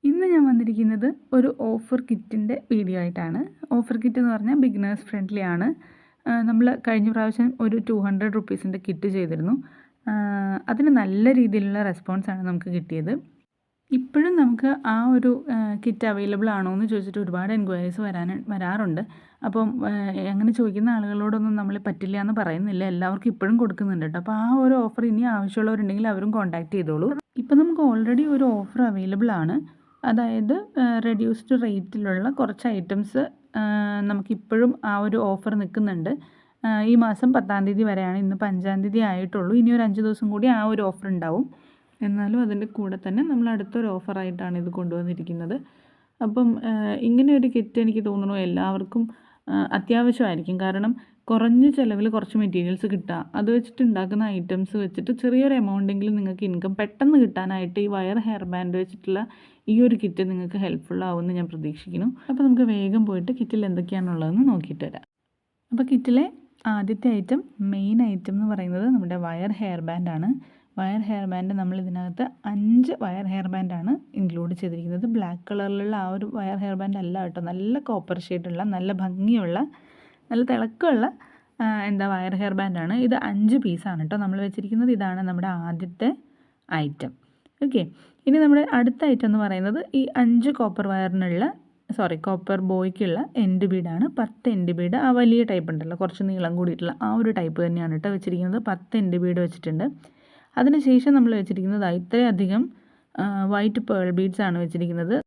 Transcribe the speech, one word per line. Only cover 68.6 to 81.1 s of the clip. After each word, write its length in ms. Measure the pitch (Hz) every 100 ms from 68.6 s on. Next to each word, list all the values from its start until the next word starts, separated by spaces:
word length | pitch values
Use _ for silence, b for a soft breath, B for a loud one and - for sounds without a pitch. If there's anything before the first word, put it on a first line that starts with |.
| 180 180 226
നമ്മുടെ 240 | 254 175 180 170
വയർ 260 | 165 196 214
ഹെയർ 240 | 208 175 160
ബാൻഡ് 240 | 175 175
ആണ്. 160 | 160 185 269 B B B -
വയർ 240 | 190 214 208
ഹെയർ 180 | 208 190
ബാൻഡ് 200 | 180 185 196
നമ്മൾ 160 | 185 185
ഇതിനകത്ത് 420 | 185 180 180 175 - - 208
അഞ്ച് 400 | 208 208 233 254 -
വയർ 260 | 208 185 196
ഹെയർ 140 | 196 185
ബാൻഡ് 220 | 190 185
ആണ് 180 | 175 180 294 -
ഇൻക്ലൂഡ് 400 | - 185 170 170
ചെയ്തിരിക്കുന്നത്. 520 | 175 185 170 170 175 233
ബ്ലാക്ക് 300 | 226 180 175 -
കളറിലുള്ള 440 | 202 196 202 202 214
ആ 120 | 185 190
ഒരു 100 | 208
വയർ 240 | 226 190 196
ഹെയർ 120 | 202 190
ബാൻഡ് 180 | 196 196
അല്ല 260 | 175 185
കേട്ടോ, 180 | 180 175 170
നല്ല 280 | 180 202 269 285
കോപ്പർ 280 | 208 - 180 -
ഷെയ്ഡുള്ള, 360 | 180 180 170 208
നല്ല 180 | 185 185 196
ഭംഗിയുള്ള, 560 | 190 185 208 233 180 175 294 b b b b b _
നല്ല 120 | 233
തിളക്കമുള്ള, 640 | 254 240 220 - 339 247 254